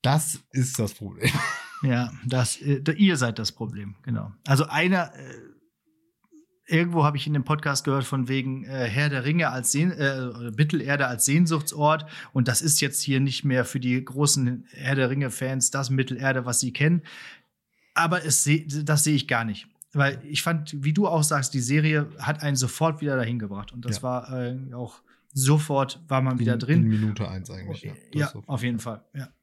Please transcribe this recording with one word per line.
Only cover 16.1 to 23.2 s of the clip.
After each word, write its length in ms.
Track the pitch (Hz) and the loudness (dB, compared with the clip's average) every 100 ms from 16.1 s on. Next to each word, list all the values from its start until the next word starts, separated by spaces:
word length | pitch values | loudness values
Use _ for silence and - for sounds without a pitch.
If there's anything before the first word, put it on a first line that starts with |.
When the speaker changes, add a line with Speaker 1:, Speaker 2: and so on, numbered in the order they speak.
| 123 135 131 123 | 0 0 0 0
Speaker 2:
was 140 | 117 | 0
sie 120 | 127 | -2
kennen. 300 | - 151 175 - - - - _ _ _ _ _ - | 2 4 2 -2 -18 -20 -20 _ _ _ _ _ 0
Aber 280 | 165 175 | 0 0
es 200 | 156 143 | 0 0
seh-, 240 | 143 156 151 147 | 4 2 2 -4
das 200 | 151 151 | 0 2
sehe 120 | 156 143 | 4 2
ich 120 | - | 2
gar 160 | 120 | -2
nicht. 220 | 113 101 - _ - | -2 -6 -12 _ -6
Weil 300 | 147 139 127 | 2 2 0
ich 200 | - 147 | -6 -4
fand, 400 | 170 165 151 147 | 0 -2 -4 -4
wie 100 | 143 | 0
du 140 | 160 196 | 2 4
auch 160 | 160 | 4
sagst, 320 | 147 147 131 135 | 2 2 0 -2
die 60 | |
Serie 500 | 120 151 151 151 143 - | 2 2 4 2 -2 -4
hat 240 | - 151 | -4 -2
einen 140 | 147 131 | -2 0
sofort 440 | 127 - 160 151 | -2 0 0 0
wieder 140 | 147 | -2
dahin 220 | 131 | 0